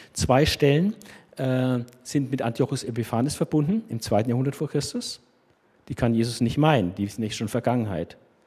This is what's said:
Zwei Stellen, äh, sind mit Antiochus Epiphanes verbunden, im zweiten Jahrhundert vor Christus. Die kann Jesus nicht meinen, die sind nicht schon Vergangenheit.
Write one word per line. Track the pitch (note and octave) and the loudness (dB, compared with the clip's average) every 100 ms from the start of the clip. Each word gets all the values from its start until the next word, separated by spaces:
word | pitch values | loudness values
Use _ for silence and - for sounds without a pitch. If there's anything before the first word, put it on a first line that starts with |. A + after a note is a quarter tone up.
| - | -14
Zwei | - - C3 D#3 | -4 4 4 4
Stellen, | - C#3+ D3 G3 - - - _ - | 4 4 4 2 -2 -14 -20 _ -4
äh, | C3 B2+ B2+ B2 A#2+ - | -2 0 0 0 -4 -14
sind | - D3 B2 | -4 -4 -2
mit | B2+ | -2
Antiochus | A#2 A#2 B2+ C3+ G#2 | -2 0 -2 -2 -4
Epiphanes | A2+ A2 A#2 C#3+ - | -4 -2 0 0 -2
verbunden, | E3 D#3 D3+ A3 - | 0 0 2 -2 -4
im | A2+ | -8
zweiten | - G#2 A#2+ | 0 0 2
Jahrhundert | A#2+ C#3 - | 0 -2 -4
vor | D3+ | -4
Christus. | D3 - B3 - - _ _ _ _ _ _ - | -4 -4 -8 -8 -14 _ _ _ _ _ _ -12
Die | G#2 | -2
kann | A#2 | 2
Jesus | A2+ A#2 A#2 | 2 0 0
nicht | A#2 C#3+ | 0 4
meinen, | D#3 C#3 F2+ F#2+ | 4 4 2 -2
die | G2+ | -6
sind | - | -4
nicht | G#2+ - | -6 -4
schon | A2 | -4
Vergangenheit. | A#2 A#2+ B2 G#2+ E2 E2+ - _ _ | -2 0 0 0 -4 -6 -12 _ _